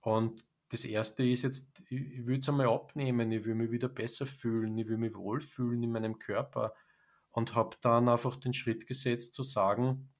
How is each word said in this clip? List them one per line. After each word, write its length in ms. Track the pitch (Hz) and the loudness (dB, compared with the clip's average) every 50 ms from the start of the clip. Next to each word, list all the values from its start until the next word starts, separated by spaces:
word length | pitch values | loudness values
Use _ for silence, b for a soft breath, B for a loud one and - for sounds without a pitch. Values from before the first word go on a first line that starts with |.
Und 440 | - 113 110 110 113 113 113 - - _ _ _ _ _ | 2 2 2 2 2 0 -2 -6 -20 _ _ _ _ _
das 140 | - 120 - | -6 -6 -6
Erste 400 | 117 107 107 110 - - - 135 | -2 -2 -2 -2 -2 0 2 2
ist 180 | 123 127 123 - | 4 4 2 0
jetzt, 400 | - 135 - - - _ - - _ | -2 -4 -4 -10 -12 _ -20 -14 _
ich, 100 | 127 131 139 147 - 131 | -8 -8 -8 -8 -10 -8
ich 60 | 120 | -4
würd's 220 | 117 131 135 135 - | -2 -2 0 0 0
einmal 200 | 143 139 135 120 | 2 4 4 4
abnehmen, 600 | 113 - - - - 151 139 131 123 120 117 113 110 | 4 2 0 -6 -6 -4 -2 0 2 2 2 2 0
ich 120 | 110 104 | -2 0
will 100 | 113 113 | -2 0
mich 160 | 113 117 113 | 0 0 0
wieder 180 | 117 120 123 127 | 0 -2 -2 -4
besser 380 | 135 - 113 120 - - 139 | -4 -4 -4 -4 -2 -4 -4
fühlen, 500 | 135 - - - 117 113 113 110 110 110 110 | -6 -8 -4 -4 -2 0 0 0 0 -2 -2
ich 100 | 113 110 | -2 -2
will 100 | 113 110 | -2 -2
mich 160 | 113 113 107 | -2 -4 -4
wohlfühlen 680 | 98 95 98 104 143 151 - - - 127 120 120 120 117 | -6 -6 -4 -4 -4 -4 -6 -6 -2 -2 0 0 0 0
in 100 | 117 113 | 0 0
meinem 260 | 113 110 110 113 - | 0 -2 -2 -4 -6
Körper. 560 | - - 104 104 127 - - - 113 107 b b b b b b b b b b b b | -6 -4 -2 -2 -2 -2 -4 -4 -4 -4 b b b b b b b b b b b b
Und 240 | _ 117 117 113 - | _ -4 -2 0 2
hab 260 | 117 110 - - - - | 2 2 2 0 0 4
dann 260 | 123 117 117 120 120 | 6 6 6 6 6
einfach 280 | 120 117 - 131 123 | 4 4 2 -2 -4
den 160 | - - 127 123 | -4 -4 -4 -4
Schritt 320 | - - - 113 113 - | -2 -2 -2 -2 -2 -4
gesetzt 480 | - 131 - - 127 120 120 - - - | -6 -6 -2 0 0 0 0 -2 -8 -8
zu 80 | - 131 | -8 -6
sagen 680 | 127 - 110 98 95 104 110 123 131 135 135 135 - _ _ | -4 0 2 4 4 4 4 2 2 0 -2 -6 -14 _ _